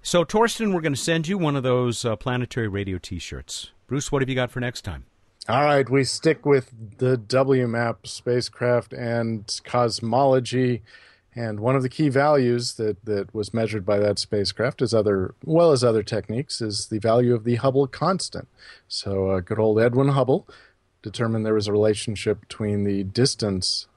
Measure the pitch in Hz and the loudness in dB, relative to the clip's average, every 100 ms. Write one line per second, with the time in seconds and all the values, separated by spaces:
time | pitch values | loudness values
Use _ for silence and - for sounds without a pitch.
0 | - 175 165 214 226 - 220 180 156 135 | 2 0 2 2 2 0 -2 0 -2 -2
1 | - 165 156 196 156 143 127 123 123 113 | 0 0 0 0 0 0 0 2 0 -2
2 | 120 107 135 123 120 - 110 98 98 90 | -4 -4 -4 -4 -4 -4 -4 -4 -4 -6
3 | - 87 - 67 - - - _ _ 139 | -8 -10 -10 -14 -12 -14 -14 _ _ -6
4 | - 139 131 131 123 131 123 - - 76 | -2 0 0 -2 -2 -4 -6 -8 -12 -12
5 | - _ _ _ - 120 147 143 113 135 | -16 _ _ _ -2 2 4 4 4 2
6 | 123 - 160 151 143 139 123 113 110 - | 0 2 0 2 2 2 2 -18 -20 -2
7 | 127 127 104 127 135 135 120 117 120 113 | 0 0 0 0 4 2 2 0 -2 -4
8 | - - - 123 - - 123 120 113 127 | -12 -8 -2 -2 -2 -2 2 2 0 -8
9 | 120 117 113 110 101 - - 123 120 - | -4 -2 -2 -6 -8 -12 -2 0 0 -2
10 | 113 120 139 131 123 123 127 117 - - | 0 2 4 4 2 -2 0 -2 -8 -20
11 | - _ _ 120 117 104 117 135 127 - | -20 _ _ -8 -8 -2 0 0 0 0
12 | 151 131 147 147 123 120 123 - 110 98 | 2 2 4 4 4 0 -4 -4 -4 -4
13 | 110 104 98 110 104 117 110 107 92 101 | -4 -4 -4 -6 -4 -2 -2 -2 0 2
14 | 104 101 - 104 98 - 120 - 123 113 | 2 0 -2 -2 -2 -2 -4 -2 0 2
15 | 104 98 92 - - 160 170 135 120 110 | 2 0 -2 -6 0 4 6 6 4 2
16 | 104 110 - 110 - - 110 104 - 110 | 0 -6 -4 -6 -6 -6 -6 -6 -6 -2
17 | 110 117 123 120 113 120 135 131 135 - | 2 4 4 2 0 0 2 2 0 -2
18 | 160 190 - 95 - _ - - _ - | -2 -2 -6 -12 -14 _ -20 -20 _ -10
19 | 101 98 95 95 90 107 110 107 120 123 | -4 -2 0 -2 -2 0 2 4 4 4
20 | 139 139 123 160 - - _ _ _ _ | 2 2 2 0 -2 -20 _ _ _ _
21 | 110 - 117 113 110 110 104 104 107 104 | -14 -4 -2 -2 0 0 2 2 2 2
22 | - 98 107 101 _ - 107 104 101 98 | -4 -4 -2 -4 _ -6 -2 0 0 -2
23 | 98 98 127 - 107 95 - - - | -2 0 0 0 -2 -2 -2 -6 -8